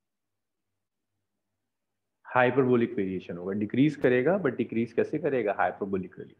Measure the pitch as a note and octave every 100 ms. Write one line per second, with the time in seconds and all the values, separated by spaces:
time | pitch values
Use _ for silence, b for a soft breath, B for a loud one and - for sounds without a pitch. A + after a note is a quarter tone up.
0 | _ _ _ _ _ _ _ _ _ _
1 | _ _ _ _ _ _ _ _ _ _
2 | _ _ - B2+ B2+ B2 B2+ B2 A#2+ -
3 | F#2+ F#2 - F2 F2 G2+ G#2 A#2 D3 D3
4 | C3+ B2 B2+ G3 D#3+ A2+ A#2 A2+ A#2 -
5 | G#2+ D#3 D3+ C3+ G#2 G2 F2+ F2+ G2+ G2
6 | F2+ - - -